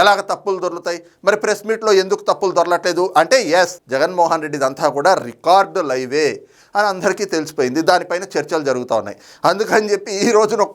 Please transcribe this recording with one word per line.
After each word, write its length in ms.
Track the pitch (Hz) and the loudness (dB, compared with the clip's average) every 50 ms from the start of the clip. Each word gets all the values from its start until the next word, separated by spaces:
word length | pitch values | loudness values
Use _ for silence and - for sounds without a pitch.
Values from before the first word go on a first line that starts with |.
ఎలాగ 200 | 190 208 202 196 196 196 | 4 4 4 2 0 -6
తప్పులు 280 | 175 - - 202 190 180 180 | -6 -6 -4 -6 -4 -4 -4
దొర్లుతాయి, 360 | 175 170 170 - 180 175 170 170 _ _ _ - | -6 -6 -6 -6 -6 -8 -8 -10 _ _ _ 0
మరి 100 | 196 208 208 208 | 0 0 2 0
ప్రెస్ 200 | 214 202 202 208 220 | -2 -2 -2 -2 -6
మీట్‌లో 240 | 220 220 220 214 196 190 | -4 -2 2 2 4 4
ఎందుకు 200 | 190 190 202 208 202 208 | 4 2 -2 -4 -2 -2
తప్పులు 240 | 175 - 202 185 170 175 | -2 -2 -2 -2 0 0
దొరలట్లేదు 480 | 160 175 175 165 - 180 170 170 185 - - 147 | 0 2 0 0 0 -2 -2 -2 -2 2 2 2
అంటే, 140 | 165 165 254 262 208 151 165 185 | 2 4 2 2 2 2 2 2
ఎస్, 120 | 180 170 - - _ - 127 | 2 0 -2 -12 _ -4 -2
జగన్మోహన్ 500 | 135 156 175 185 175 165 165 165 160 151 | -2 -2 0 0 0 0 2 0 -2 -4
రెడ్డిదంతా 400 | 147 147 139 135 131 139 156 165 143 131 143 | -6 -4 -2 -2 -2 -2 -2 -2 -2 0 2
కూడా 160 | 147 190 185 - - 120 | 2 2 2 2 -2 -8
రికార్డు 540 | 113 _ - 160 185 196 190 160 165 190 165 135 | -12 _ 2 4 4 4 4 2 -2 -4 -2 -2
లైవే 380 | 131 131 131 120 139 156 151 131 104 - - _ _ _ _ _ - | -2 -4 -4 -2 -2 0 0 0 -2 -4 -14 _ _ _ _ _ -2
అని 100 | 202 214 202 190 | -2 0 0 -2
అందరికీ 320 | 185 175 196 190 214 202 196 170 | -2 -2 -2 -2 -2 -4 -4 -4
తెలిసిపోయింది. 480 | 160 151 151 - 151 131 127 127 160 165 185 | -4 -4 -4 -4 -2 -2 -2 0 0 2 4
దానిపైన 320 | 180 175 170 - 175 180 196 185 - | 2 2 2 -2 -6 -8 -6 -4 -4
చర్చలు 280 | 156 143 - 175 156 143 135 | -4 -4 -2 -4 -2 -2 -2
జరుగుతూ 240 | 127 123 123 - 120 107 | -2 -2 -2 -2 -2 -2
ఉన్నాయి. 180 | 98 101 - - - - - - - 160 | -2 -4 -12 -16 -20 -20 -10 -2 0 0
అందుకని 400 | 185 202 220 - - 220 214 202 202 | 0 0 0 0 2 0 2 0 -2
చెప్పి 180 | 196 196 226 196 202 175 - | -4 -4 -6 -4 -2 0 2
ఈ 20 | 202 214 | 4 4
రోజున 220 | 220 - 226 208 196 | 2 2 2 0 0
ఒక 60 | 202 | 0